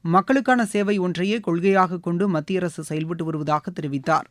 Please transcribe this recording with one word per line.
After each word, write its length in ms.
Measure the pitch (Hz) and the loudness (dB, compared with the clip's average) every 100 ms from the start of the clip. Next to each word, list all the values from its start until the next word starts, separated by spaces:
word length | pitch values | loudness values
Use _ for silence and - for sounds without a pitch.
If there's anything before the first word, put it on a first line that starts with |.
| 170 | 4
மக்களுக்கான 600 | 180 196 269 262 247 214 | 2 4 2 4 2 2
சேவை 320 | 214 202 208 | 0 0 0
ஒன்றையே 400 | 180 165 190 226 | 0 0 -2 -2
கொள்கையாக 640 | 202 170 190 196 185 180 | -2 0 4 4 2 -2
கொண்டு 260 | 175 175 202 | -4 0 0
மத்திய 340 | 160 147 185 | 0 -2 -2
அரசு 220 | 180 160 | -2 -6
செயல்பட்டு 420 | 151 156 160 170 160 | -6 -6 -4 -4 -4
வருவதாக 460 | 156 151 151 190 | -4 0 -2 -2
தெரிவித்தார். 580 | 175 147 139 147 156 - | -8 -6 -4 0 0 0